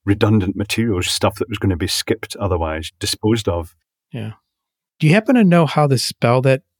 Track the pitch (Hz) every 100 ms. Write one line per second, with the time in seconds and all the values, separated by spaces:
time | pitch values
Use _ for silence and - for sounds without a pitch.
0 | 101 101 107 107 92 92 98 - 117 92
1 | 90 - 104 - 156 104 101 85 - -
2 | - - - - 101 90 82 78 80 -
3 | 101 - 107 113 101 85 80 _ _ _
4 | _ 123 107 - _ _ _ _ _ _
5 | 160 196 220 254 190 170 151 - 147 127
6 | - - 117 127 135 131 -